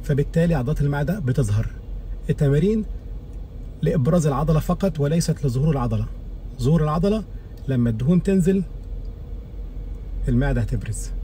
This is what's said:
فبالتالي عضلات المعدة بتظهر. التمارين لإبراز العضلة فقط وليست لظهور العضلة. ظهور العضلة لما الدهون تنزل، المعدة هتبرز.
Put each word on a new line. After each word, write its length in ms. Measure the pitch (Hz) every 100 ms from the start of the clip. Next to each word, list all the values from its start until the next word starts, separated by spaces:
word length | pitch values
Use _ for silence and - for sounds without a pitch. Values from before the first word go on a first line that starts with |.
فبالتالي 520 | - 139 143 165 170 160
عضلات 260 | 123 151
المعدة 380 | 143 143 147 208
بتظهر. 480 | 131 127 110 104 - - - - - - -
التمارين 560 | 156 143 143 185 220 202 - - - - - - - - -
لإبراز 460 | 156 175 123 175 151
العضلة 320 | 143 151 156
فقط 400 | - 170 196 156
وليست 460 | 143 165 165 156 143
لظهور 260 | 123 156
العضلة. 340 | 135 120 110 107 - - - - -
ظهور 240 | 120 165
العضلة 400 | 151 156 196 220 190 - - - -
لما 220 | 131 117
الدهون 340 | 110 127 180
تنزل، 400 | - 196 175 196 175 - - - - - - - - - - - - - - - -
المعدة 340 | 120 139 120
هتبرز. 480 | 110 117 107 104 - -